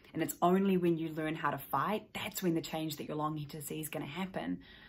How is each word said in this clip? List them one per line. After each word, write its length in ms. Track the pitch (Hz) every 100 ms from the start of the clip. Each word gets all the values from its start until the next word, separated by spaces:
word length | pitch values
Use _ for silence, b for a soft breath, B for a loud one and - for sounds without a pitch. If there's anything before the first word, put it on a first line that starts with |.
| B
And 100 | 160
it's 120 | 156 -
only 360 | 180 190 196 180
when 200 | 175 160
you 120 | 160
learn 260 | 156 156 160
how 160 | 147
to 60 | 143
fight, 500 | - 135 165 214 -
that's 280 | - 208 -
when 140 | 185 165
the 60 |
change 340 | - 160 156 147
that 100 | -
you're 100 | 151
longing 320 | 151 156 143
to 120 | 156
see 180 | - 156
is 80 | 151
gonna 160 | 151 147
happen." 560 | 160 190 160 165 - B B